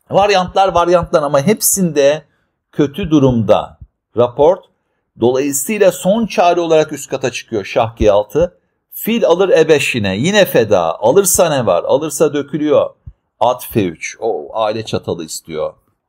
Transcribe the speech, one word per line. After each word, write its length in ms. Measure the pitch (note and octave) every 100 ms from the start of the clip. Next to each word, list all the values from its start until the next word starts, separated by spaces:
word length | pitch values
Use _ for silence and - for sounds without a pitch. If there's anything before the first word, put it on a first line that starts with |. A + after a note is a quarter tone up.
| -
Varyantlar, 580 | D#3+ G#3 F#3+ F3+ G3+ F#3+
varyantlar 560 | E3+ E3+ F3 D#3+ E3
ama 180 | C#3+ C#3+
hepsinde 840 | C#3 A3 - G3 F3 C#3+ C#3 D#3 _ _ _ _ _
kötü 400 | - C#3+ E3 F#3
durumda 680 | D3+ C3+ A#2 G2+ F2+ D2 - - _ _ G#2+
Raport. 480 | A#2+ A#2 D3+ F#3 _ _ _ _ _ -
Dolayısıyla 720 | A2+ C3 C#3+ C#3 - G#3 F#3+
son 340 | F3+ F#3 A3 A3+
çare 340 | - F3 F3
olarak 340 | E3+ D#3 D#3
üst 160 | D3 -
kata 220 | C3+ B2+
çıkıyor 340 | - - G#2+ G2
şah 320 | C3 A2+ A#2
G 140 | G#2+
altı. 460 | G2+ G#2 D3 F3 _ _ _ _ -
Fil 280 | - A#3 G3+
alır 240 | F#3 F#3+
E 180 | E3+ D#3
beş 280 | D3 - B2
yine. 220 | G2+ F#2+
Yine 280 | D#3+ G#3 F3+
feda. 540 | C#3 G#2 F#2+ E2 E2
Alırsa 500 | A2+ F3 G3 - E3+
ne 160 | C#3 G#2+
var? 180 | F2
Alırsa 500 | - C3+ D#3 - D#3
dökülüyor. 560 | C#3+ C#3 D#3+ D3+ B2+ F2+ _ - _ _ -
At 280 | A#2+ B2+ -
F 180 | A#2 F#2
üç. 320 | D#2 - -
O 400 | A2+ E2+ C#2+ G#2+
aile 260 | G#2+ A2 G#2+
çatalı 400 | G2+ - E2+ D#2+
istiyor. 480 | - - D#2 D#2 - _ _